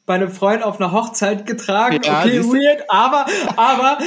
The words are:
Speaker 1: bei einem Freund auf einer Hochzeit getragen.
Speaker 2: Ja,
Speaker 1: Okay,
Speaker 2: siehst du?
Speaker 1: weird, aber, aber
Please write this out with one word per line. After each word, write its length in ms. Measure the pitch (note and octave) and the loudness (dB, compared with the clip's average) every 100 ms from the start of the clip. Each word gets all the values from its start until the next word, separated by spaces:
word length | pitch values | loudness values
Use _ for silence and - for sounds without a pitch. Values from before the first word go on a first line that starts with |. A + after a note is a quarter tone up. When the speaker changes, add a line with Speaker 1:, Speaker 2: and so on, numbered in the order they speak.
| - | -4
Speaker 1:
bei 80 | |
einem 160 | F#3 F#3 | -2 -4
Freund 320 | - G3 A3+ | -2 0 0
auf 180 | A3 - | -2 -4
einer 120 | F#3 | -2
Hochzeit 560 | F#3+ A#3 - G3+ G3+ G#3 | -2 -2 -2 -2 -2 -6
getragen. 500 | A3+ - G3 B3 - D3+ | -8 -2 0 2 0 0
Speaker 2:
Ja, 140 | D3+ | 2
Speaker 1:
Okay, 140 | A#3 A#3+ | 2 2
Speaker 2:
siehst 120 | A#3 | 2
du? 40 | |
Speaker 1:
weird, 300 | C4 C#4+ D4 - | 2 2 2 0
aber, 380 | G3 B3+ C#4+ C#4 G4+ C#4 - | 2 2 2 0 -4 -2 2
aber 420 | A#3+ B3 C4 C#4+ | 2 2 2 0